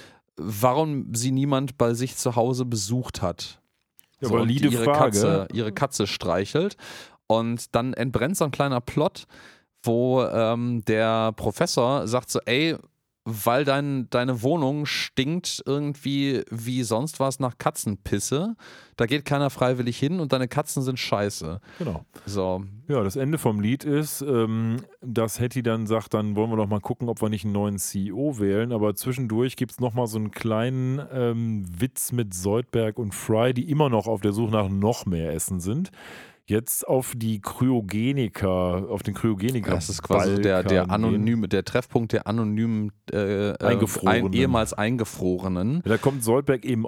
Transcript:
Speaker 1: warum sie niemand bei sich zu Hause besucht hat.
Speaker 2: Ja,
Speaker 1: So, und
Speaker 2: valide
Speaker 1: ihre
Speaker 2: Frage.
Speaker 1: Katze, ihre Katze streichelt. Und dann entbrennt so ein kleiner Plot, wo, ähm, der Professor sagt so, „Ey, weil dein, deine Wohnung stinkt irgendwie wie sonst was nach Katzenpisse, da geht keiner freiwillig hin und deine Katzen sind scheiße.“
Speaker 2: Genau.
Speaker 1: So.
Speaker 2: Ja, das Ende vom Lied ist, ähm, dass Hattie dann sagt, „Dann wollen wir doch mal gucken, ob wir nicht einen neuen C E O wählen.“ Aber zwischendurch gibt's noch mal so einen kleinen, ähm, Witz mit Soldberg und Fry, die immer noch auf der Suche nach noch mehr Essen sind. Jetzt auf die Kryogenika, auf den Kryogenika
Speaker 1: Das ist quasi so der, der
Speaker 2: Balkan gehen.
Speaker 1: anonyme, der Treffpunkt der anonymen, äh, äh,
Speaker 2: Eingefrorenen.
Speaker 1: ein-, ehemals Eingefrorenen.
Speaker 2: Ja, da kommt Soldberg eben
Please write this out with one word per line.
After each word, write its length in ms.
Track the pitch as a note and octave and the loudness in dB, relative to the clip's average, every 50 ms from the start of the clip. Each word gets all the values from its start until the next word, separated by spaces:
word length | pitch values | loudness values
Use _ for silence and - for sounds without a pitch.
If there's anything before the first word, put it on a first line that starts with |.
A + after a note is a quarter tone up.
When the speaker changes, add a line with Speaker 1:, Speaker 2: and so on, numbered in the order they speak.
| - - - _ _ _ _ | -20 -20 -20 _ _ _ _
Speaker 1:
warum 760 | - D#2 G#2 G#2+ G2+ B2 B2 B2+ D3+ D#3+ D#3 C#3+ C3 - - A#2 | -10 -8 -6 -2 2 2 4 4 4 2 0 0 -4 -4 -4 -4
sie 160 | A2+ B2 C3 | -2 0 0
niemand 460 | C3 C3 C#3 C#3+ C#3 C3 C#3+ C3+ - | 2 2 2 2 2 0 0 -2 0
bei 160 | - A#2+ A#2 A#2 | 0 2 2 2
sich 240 | A#2 C3 B2+ - | 0 -2 -4 -4
zu 180 | - - B2+ A#2 | -4 -2 0 2
Hause 300 | A#2+ A2+ B2+ B2+ B2+ B2+ | 2 2 2 2 0 -2
besucht 560 | A#2+ A#2 G#2+ F#2+ G2+ A#2+ B2+ A#2+ - - - | -2 -2 -4 -2 -2 -2 -2 -4 -4 -6 -4
hat. 400 | G2 F2 E2+ - - - - _ _ _ _ _ _ _ _ _ _ _ _ - | -4 -4 -4 -6 -10 -14 -16 _ _ _ _ _ _ _ _ _ _ _ _ -6
Speaker 2:
Ja, 60 | C3+ | -2
Speaker 1:
So, 60 | A2 A2 | 0 2
und 60 | A#2 | 2
Speaker 2:
valide 260 | A#2 A#2 B2+ C#3 C#3 | 4 4 4 4 4
Speaker 1:
ihre 160 | C#3+ A#2+ A#2 A2+ | 4 4 4 4
Speaker 2:
Frage. 160 | C#3+ C#3+ D3+ C3 A#2+ | 4 6 6 6 4
Speaker 1:
Katze, 360 | G2+ G2+ G#2+ G2+ G2 G2 F#2+ - - | 4 4 4 4 4 2 0 -2 -4
ihre 180 | A2+ A2 G#2+ | -4 -4 -2
Katze 360 | G2 - C#3 - - - G#2 | -2 -2 -2 -2 0 0 -2
streichelt. 720 | - - - - F#2 E2 F#2 G2+ - - D3 F#3 G#3 - - - - - - - - - _ _ | -2 -2 -4 -2 0 0 0 0 0 0 -2 -2 -2 -4 -8 -16 -18 -18 -18 -18 -20 -20 _ _
Und 460 | - A2 A2+ A2+ A#2 A#2+ A2+ - - - | 0 0 2 2 0 -4 -6 -4 -2 0
dann 200 | A#2 B2 C3 - | 0 0 0 -2
entbrennt 440 | - A#2+ C3+ - G#2+ A#2 D#3 F#3+ | -2 -2 -2 0 0 0 0 0
so 80 | - E3 | 0 -2
ein 60 | C#3 | 0
kleiner 300 | - - C#3+ C#3 B2+ B2 | 0 0 0 0 0 -2
Plot, 440 | - - - E3 D3+ - - - - - - - - - - _ _ _ _ _ - | -4 -2 -2 0 0 0 -2 -6 -20 -20 -20 -20 -20 -20 -20 _ _ _ _ _ -2
wo, 400 | A#2 A#2 A#2+ B2 B2+ C3 B2+ A#2 | 0 2 4 4 4 4 2 2
ähm, 600 | - - A2+ A2+ A2 A#2 A#2 A#2+ B2 A#2+ A2+ - | 2 2 2 2 2 2 0 0 -2 -2 -2 0
der 460 | - A2 A2 A2+ A2+ A2+ A2 A2 A2+ A2 | 2 2 4 4 4 2 2 2 0 0
Professor 720 | - - A2+ - - E3+ F3 - C#3+ A#2 B2 C#3 C3+ - | -2 -4 -2 0 0 0 0 2 2 2 2 2 0 0
sagt 220 | A2 A#2+ B2 - - | 0 -2 -2 -2 -2
so, 100 | - B2 - | -6 -4 -2
„Ey, 300 | G#2+ A#2+ C#3 D#3+ E3 D3+ - - _ _ _ _ _ _ _ - | 0 0 2 2 0 -2 -4 -8 _ _ _ _ _ _ _ -10
weil 380 | A2+ A2+ G#2 - A#2+ A#2+ C3+ D3 | -10 -8 -2 0 2 2 4 4
dein, 420 | C#3 C3+ C#3+ D3 C#3+ C#3 C3 A#2+ - | 2 2 2 0 0 -2 -2 -2 0
deine 320 | - B2 B2 C3 B2+ A2 A2+ | 0 0 0 0 0 0 0
Wohnung 420 | C#3 E3+ E3+ C#3 C3 D3 D3+ D3 | 2 2 2 0 0 0 -2 -4
stinkt 760 | - - - - - - C3+ B2+ D3 E3+ F3+ - - - - - | -4 -4 -6 -6 -4 -2 -2 -2 0 -2 -2 -4 -6 -8 -6 -4
irgendwie 800 | C3+ C#3 D3 D3 D3 C#3 C#3+ - C#3 C#3 C#3 C#3 C#3 C3 A2 - - | -2 -2 -2 -2 -4 -6 -6 -4 -2 -2 0 0 0 0 -2 -4 -4
wie 320 | A2+ A2+ A2+ B2 B2+ B2+ A#2+ | -8 -8 -6 -4 -2 -2 0
sonst 360 | G#2+ A2 A2+ C#3+ D#3 - - | 0 0 0 -2 -2 -2 -2
was 200 | C3+ C3+ C3 - | -2 -2 -2 -2
nach 180 | C3+ B2 - | -4 -4 -4
Katzenpisse, 960 | - - D#3 - - - A2 G2+ - - - G#2+ G2 - - C3 D3 F#3+ A3+ A3+ - - - - - - - _ | -2 -4 -4 -2 -2 -4 -4 -4 -4 -4 -2 -2 -2 0 0 -2 -2 -2 -2 -6 -8 -12 -20 -20 -20 -20 -8 _
da 80 | - A#2 | -2 0
geht 180 | A2 C#3 D3 C#3 | 2 0 0 0
keiner 240 | - C#3+ C#3 C#3+ C3+ | 0 0 2 2 0
freiwillig 480 | - - B2+ B2 B2+ B2 A#2+ B2 A#2+ | 0 0 0 2 2 0 0 -2 -2
hin 220 | - C3+ D3 F#3 F#3 | -2 -2 -2 0 -2
und 120 | D#3 C3 C3+ | -2 0 0
deine 140 | B2+ B2+ | 0 0
Katzen 360 | A#2+ - C#3+ D#3 - - C#3+ C3 | 0 -2 -2 -2 -2 -2 -2 -2
sind 160 | C3 B2+ B2 | -2 -2 -4
scheiße.“ 600 | - - A#2 G2+ G#2 G2+ - - E2+ D#2+ E2+ - - - - - | -2 -2 0 0 0 0 -2 -4 -6 -8 -8 -8 -12 -12 -10 -8
Speaker 2:
Genau. 260 | E3+ A#2+ E2 D2+ - _ - - - | -6 -6 -6 -6 -10 _ -20 -16 -10
Speaker 1:
So. 380 | G2 G2+ G2 F#2 F#2 F#2 F#2+ G2 G2 G2+ A2 C#3 | -6 -4 -2 0 0 -2 -2 -6 -8 -14 -12 -6
Speaker 2:
Ja, 160 | - C#3+ B2 G2+ | -2 0 2 2
das 120 | F#2+ F#2+ | 0 0
Ende 220 | C#3 C3 C#3+ D#3+ D3 | 0 0 0 0 2
vom 200 | - B2 G#2+ G#2 | 2 2 2 2
Lied 220 | G#2 A2 C3+ - - | 2 0 0 0 0
ist, 380 | D3+ C#3+ D3 D3+ D3 - - | 0 0 0 0 -2 -4 -4
ähm, 560 | C#3 D3 B2+ A#2 A2+ A2 A2 A2+ A2+ A2+ A#2 B2+ - - - - | -2 0 2 2 2 2 0 0 0 0 -2 -4 -6 -10 -18 -14
dass 380 | - B2+ G#2+ A#2 A2+ G#2+ - - | -10 -4 -2 0 0 0 0 -2
Hattie 240 | A#2+ A#2+ - B2+ A#2 | -2 -2 -2 -2 0
dann 240 | A#2 A2+ A2+ A2 | 0 0 0 0
sagt, 260 | G#2 A2+ A2 - - - | 0 0 0 0 0 -2
„Dann 220 | G#2+ G#2+ G#2+ G2+ | -2 0 0 0
wollen 160 | G#2 A2 A#2 | 0 0 2
wir 60 | A2+ | 2
doch 100 | A2 G#2 | 0 0
mal 120 | G2 G#2+ G2+ | 0 -2 -2
gucken, 280 | - - B2 - B2 A#2 | -2 -4 -6 -4 -4 -4
ob 100 | A2 - | -2 -2
wir 80 | A2 G#2+ | -2 -2
nicht 160 | A2 G2+ G#2+ | -2 -2 -2
einen 80 | G#2+ G2+ | -2 0
neuen 240 | G2+ G#2 G#2 G2+ F#2+ | 0 0 0 -2 -4
C 280 | - - - G2 F#2+ | -4 -4 -4 -4 -4
E 40 | G#2 | -4
O 260 | F#2 B2 C#3+ D3+ C3+ G#2+ | -2 -2 -2 -2 -2 0
wählen.“ 320 | G2+ G2 G2 G#2+ A#2 B2 | 2 2 2 2 0 0
Aber 220 | A#2+ G#2 G#2+ G#2 G2 | 0 0 0 0 0
zwischendurch 600 | - - B2+ B2 C3+ B2+ G#2+ G#2+ A2+ B2+ B2+ - | -2 -4 -4 -4 -2 -2 0 0 0 0 0 -2
gibt's 240 | - C3 A2+ - - | -4 -6 -6 -4 -4
noch 140 | B2 A#2+ G#2+ | -4 -2 0
mal 100 | B2+ A#2+ | 0 -2
so 100 | G#2+ A2 A2 | -2 -2 -4
einen 100 | G#2+ G2+ | -4 -6
kleinen, 720 | - - - A2 G#2+ A2 A#2 B2+ C3 C3 B2+ B2+ C3 D3 D3 - | -6 -4 -2 0 0 2 0 0 0 0 -2 -2 -2 -4 -6 -6
ähm, 540 | C3+ C3 A#2+ A#2+ A#2 A#2 A#2 A2+ A2 G#2 F#2+ F2 F2 F2 | -2 0 0 0 0 0 -2 -2 -2 -2 -4 -6 -4 -2
Witz 320 | B2+ C3 - - - - | -4 -4 -2 -4 -6 -4
mit 220 | B2 A#2+ A2+ G2+ F#2 | -2 -2 -2 -2 -4
Soldberg 600 | F2+ F2+ G2+ G#2 B2 - - - A#2 A2+ A2 G#2+ - | -4 -2 0 0 0 0 0 0 0 0 0 -2 -4
und 140 | A2+ G2+ - | -6 -6 -6
Fry, 380 | - - - A2 A2 A#2+ B2+ B2+ | -6 -2 2 4 4 4 4 2
die 140 | B2 - E3+ | 0 0 0
immer 180 | C#3+ D3+ D3+ C3 | 2 2 4 4
noch 160 | A#2 G#2+ G2 | 4 2 2
auf 140 | A#2 A2 G2 | 2 0 0
der 120 | G#2 G#2 G2+ | 2 0 2
Suche 180 | A2+ A#2 G#2 | 2 0 2
nach 180 | A2 G#2+ G2+ F#2+ | 2 2 2 2
noch 360 | G2 G2 G2+ A2 B2 - - | 2 2 2 2 2 0 -2
mehr 260 | G2 F2 E2 E2 E2 D#2+ | -2 -2 0 0 -2 -2
Essen 260 | D#2+ - - F#2+ F2+ | -4 -4 -4 -4 -4
sind. 300 | E2 G2 A#2 D#3+ F#3+ - - - - - - - - - - _ _ | -2 -2 -2 -2 -2 -4 -8 -14 -20 -18 -18 -18 -20 -20 -20 _ _
Jetzt 400 | - G2+ A2 A#2 - - - - | 0 0 0 0 -2 -4 -4 0
auf 260 | - C#3+ C3 B2+ - - | 0 0 0 0 -2 -4
die 260 | A#2+ A2 A2+ A2 G2+ | -4 -2 -2 -2 -2
Kryogenika, 1400 | - - - - B2+ C3 B2+ A#2+ G#2 F2+ G2 G#2+ A#2 C3 C#3 C#3 A#2+ F#2+ - - G2+ F#2+ F#2 F2+ F2+ F2+ F2 F#2 G2 | -6 -6 -2 0 2 4 2 2 0 0 -2 0 0 0 2 0 0 -2 -2 0 0 2 2 2 2 2 0 0 -2
auf 160 | - G#2+ G2 | -2 -4 -4
den 140 | - G#2+ F#2+ | -4 -6 -4
Kryogenika 560 | - - A2+ G#2 F#2 G2+ B2+ C3 A#2 F#2+ - | 0 0 0 2 2 0 0 0 0 0 0
Speaker 1:
Das 180 | F#2 F2+ D#2 - | -2 -2 -2 -4
ist 140 | F#2 - - | -6 -6 -2
quasi 320 | - F#2 F2 F2+ G2 G2+ | 2 2 4 4 4 2
so 60 | G2+ G#2 | 2 2
der, 180 | G2 F#2+ F#2 | 4 4 2
der 200 | F2+ G2 F#2+ F#2 | 2 4 4 4
Speaker 2:
Balkan 60 | F2 F2+ | 2 2
gehen. 20 | G2+ G#2+ A2+ A2+ G#2+ | 2 2 2 2 2
Speaker 1:
anonyme, 320 | G#2+ G#2+ A2+ A#2 A2+ G2+ | 2 2 2 2 2 0
der 180 | F2+ G2+ F#2+ - | 0 0 0 0
Treffpunkt 480 | - - B2 - - - B2 A2+ A2 A#2 | 0 -2 -2 0 0 0 -2 0 0 -2
der 140 | G#2+ - | -2 0
anonymen, 640 | G#2 A2 A#2 A2 G#2 G#2 A2 A2+ A#2 A2 G#2+ G#2 G#2 - _ _ - | 0 0 0 0 0 0 0 0 0 0 -2 -2 -4 -6 _ _ -4
äh, 380 | - G#2 G2+ G2 G#2 G2 G#2 G#2 | -2 0 0 0 0 0 0 0
äh, 80 | - - - | 0 0 2
Speaker 2:
Eingefrorenen. 640 | G#2 G2 G2 A2 F#2+ - - F#2+ G2+ A2 A#2 - | 2 4 4 2 0 0 0 2 2 4 4 2
Speaker 1:
ein-, 60 | F#2+ - | 2 2
ehemals 400 | - C3 - - A2+ G#2+ - - | 2 2 4 4 2 2 0 0
Eingefrorenen. 1040 | G#2 G#2 A2+ B2+ A#2 G#2+ - - - F#2 F2+ F2+ F2+ F#2 F#2+ F2+ F2 F#2+ A#2 D3 F3 - | 0 0 0 0 0 -2 -4 -4 -2 -2 0 0 0 -2 -2 -2 0 0 0 0 0 2
Speaker 2:
Ja, 40 | G2+ | 2
da 80 | A2 | 2
kommt 260 | A2 - C#3 C#3+ C3 A2 | 4 4 2 0 2 2
Soldberg 400 | A2+ A#2 C#3 C#3+ C#3+ C3 A#2 - | 2 4 4 4 2 0 0 0
eben 200 | C3 B2 A2 A2 | 0 0 0 0